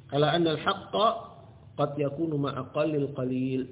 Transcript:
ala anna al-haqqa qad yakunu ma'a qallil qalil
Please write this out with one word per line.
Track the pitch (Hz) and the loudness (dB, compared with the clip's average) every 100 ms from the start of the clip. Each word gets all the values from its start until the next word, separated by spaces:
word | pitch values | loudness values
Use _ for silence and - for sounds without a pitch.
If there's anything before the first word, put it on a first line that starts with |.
| - | -4
ala | 139 147 170 | 2 4 4
anna | 165 151 | 2 2
al-haqqa | - 196 - - 220 - - - - - - - | -2 -2 -4 2 2 2 -8 -18 -20 -20 -16 -2
qad | 147 143 | -2 0
yakunu | 143 139 165 147 | -2 0 -2 0
ma'a | 139 - 131 151 | -2 -4 -4 0
qallil | 160 151 139 135 | 0 2 -2 -2
qalil | 127 127 131 131 - | -2 0 0 -2 -4